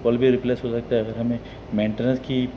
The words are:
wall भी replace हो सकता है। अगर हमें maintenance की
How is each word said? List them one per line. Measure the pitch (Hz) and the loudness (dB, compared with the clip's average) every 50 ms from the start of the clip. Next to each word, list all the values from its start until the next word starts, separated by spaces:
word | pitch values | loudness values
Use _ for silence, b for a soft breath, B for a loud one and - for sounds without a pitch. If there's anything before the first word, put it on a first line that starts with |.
| - | 2
wall | 117 120 120 | 2 2 4
भी | 131 131 | 6 4
replace | 127 - - 123 123 - - | 4 4 2 0 -2 0 -2
हो | 120 | -2
सकता | 117 117 117 - 127 | -4 -4 -2 0 0
है। | 113 107 | 0 0
अगर | 110 110 113 | 0 -4 -2
हमें | 117 120 120 117 B B B B B - - | -2 -2 -2 -4 B B B B B -4 -2
maintenance | 104 107 107 104 - 120 127 127 127 | 0 0 0 0 0 0 0 0 0
की | - - 131 127 127 127 - | -2 -2 -2 0 0 -2 0